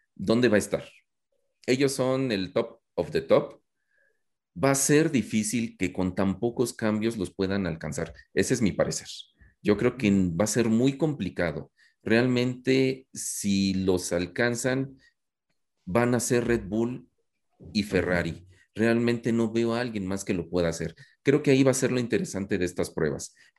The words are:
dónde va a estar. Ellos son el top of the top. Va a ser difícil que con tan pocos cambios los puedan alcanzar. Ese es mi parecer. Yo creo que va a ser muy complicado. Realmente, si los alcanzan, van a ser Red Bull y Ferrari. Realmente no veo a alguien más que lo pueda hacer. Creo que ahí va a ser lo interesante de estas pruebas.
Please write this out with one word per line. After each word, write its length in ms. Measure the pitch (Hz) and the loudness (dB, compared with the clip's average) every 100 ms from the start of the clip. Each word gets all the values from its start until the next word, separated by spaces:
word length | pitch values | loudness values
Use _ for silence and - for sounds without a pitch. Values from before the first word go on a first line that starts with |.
| _ - | _ -6
dónde 340 | 95 113 123 | 0 2 4
va 60 | 104 | 4
a 40 | |
estar. 240 | - - - - _ _ _ _ _ _ - | 2 -4 -8 -20 _ _ _ _ _ _ -2
Ellos 280 | 131 139 | 0 2
son 400 | 135 127 131 131 | 0 0 0 -2
el 180 | 98 92 | -2 -2
top 300 | - 120 - _ - | -2 -4 -8 _ -6
of 160 | 87 | -2
the 100 | 80 | -2
top. 400 | - 180 - - _ _ _ _ _ _ _ _ _ - | 4 2 2 -6 _ _ _ _ _ _ _ _ _ -2
Va 100 | 135 | 0
a 40 | 135 | 2
ser 360 | - 147 160 | 4 4 4
difícil 640 | 139 104 110 107 123 113 - | 2 0 -2 0 -2 -4 -4
que 160 | 90 | -4
con 200 | - 90 | 0 -2
tan 280 | 90 98 92 | 0 0 0
pocos 320 | 120 120 120 | -2 0 -2
cambios 440 | - 113 107 110 113 | -2 -2 0 -2 -2
los 160 | 90 | -6
puedan 320 | - 95 98 90 | -4 -2 -2 -2
alcanzar. 480 | 80 78 73 82 - - | -4 -8 -8 -8 -10 -6
Ese 200 | - - | -2 0
es 80 | 127 | 2
mi 120 | 104 | 0
parecer. 340 | - - - - - - _ - _ | 2 -2 -2 -10 -16 -20 _ -20 _
Yo 160 | 98 104 | 0 2
creo 200 | 117 - | 0 0
que 140 | 104 | 2
va 320 | 98 92 82 | 2 2 0
a 40 | 107 | 0
ser 200 | 127 113 | 0 2
muy 300 | 113 131 135 | 2 2 2
complicado. 720 | 160 135 101 - 85 71 69 _ _ _ | -2 -2 -6 -4 -4 -4 -10 _ _ _
Realmente, 1040 | - 113 127 123 123 127 - 131 131 131 - | 0 2 4 2 0 -2 0 2 2 -2 -10
si 600 | - - - 101 98 98 | -12 -8 -4 0 2 2
los 380 | 95 95 92 - | 2 2 0 0
alcanzan, 840 | 87 87 - 120 117 131 131 135 - _ _ _ _ _ _ _ _ - | -2 -2 -2 -2 0 -2 -2 -4 -10 _ _ _ _ _ _ _ _ -4
van 300 | 92 120 123 | 0 2 0
a 40 | |
ser 260 | - 123 113 | 0 0 2
Red 200 | 117 98 | 0 -2
Bull 420 | 107 117 127 - _ _ _ _ _ 87 | -2 -2 -4 -14 _ _ _ _ _ -6
y 120 | 107 | -4
Ferrari. 640 | 98 95 87 90 82 78 - _ _ - | 0 0 0 0 -2 -8 -14 _ _ -2
Realmente 560 | 113 117 120 120 120 | 2 2 2 0 0
no 220 | 113 113 | 0 0
veo 200 | 113 117 | 0 -2
a 60 | 117 | -2
alguien 260 | 123 107 92 | -4 -6 -4
más 200 | 95 - | -4 -4
que 80 | |
lo 160 | 92 82 | -4 -2
pueda 180 | 90 85 | 0 0
hacer. 280 | 80 80 - - _ | -2 -6 -10 -20 _
Creo 180 | - 143 | 0 2
que 100 | 147 | 4
ahí 120 | 135 | 6
va 80 | 135 | 6
a 40 | 123 | 4
ser 180 | 123 | 0
lo 60 | 127 | 0
interesante 560 | 117 104 90 95 98 98 | 0 -2 -2 -6 -4 -2
de 80 | 87 | -2
estas 240 | - 85 | -2 -4
pruebas. 440 | - 78 - - - _ | -2 -2 -2 -10 -16 _